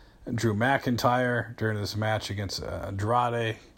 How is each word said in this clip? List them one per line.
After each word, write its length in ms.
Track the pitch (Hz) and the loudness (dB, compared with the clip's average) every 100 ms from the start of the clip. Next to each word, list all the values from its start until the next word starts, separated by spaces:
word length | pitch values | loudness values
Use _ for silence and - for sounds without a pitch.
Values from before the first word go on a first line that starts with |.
| - - - | -20 -16 -6
Drew 200 | 120 113 | 0 2
McIntyre 1040 | 101 123 135 - 120 131 123 123 120 110 117 | 2 2 2 2 2 4 4 2 0 -4 -2
during 220 | 110 107 | -2 0
this 180 | 101 104 | -2 -2
match 340 | 110 107 - | 0 0 -2
against, 320 | 101 101 - | -6 -4 -6
uh, 260 | - 90 - | -6 -6 -6
Andrade. 720 | 98 104 120 123 117 113 - - | -2 2 2 2 2 0 -4 -10